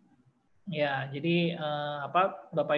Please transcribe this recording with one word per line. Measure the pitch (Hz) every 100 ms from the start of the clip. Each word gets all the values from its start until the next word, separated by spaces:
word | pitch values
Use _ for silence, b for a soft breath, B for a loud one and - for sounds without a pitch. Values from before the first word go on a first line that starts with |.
| _ _ _ _ _ _ -
Ya, | 156 147 135 135 139
jadi, | 165 170 170 170
eh, | 151 147 147 147
apa, | 139 175 196 - -
Bapak | 165 151